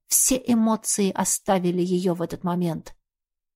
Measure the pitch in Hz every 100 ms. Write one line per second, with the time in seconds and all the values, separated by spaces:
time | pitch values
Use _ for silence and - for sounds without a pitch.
0 | - - - 254 - 233 220 220 - -
1 | 196 - 190 - - 190 180 175 180 180
2 | 185 170 170 165 175 175 170 160 - -
3 | _ _ _ _ _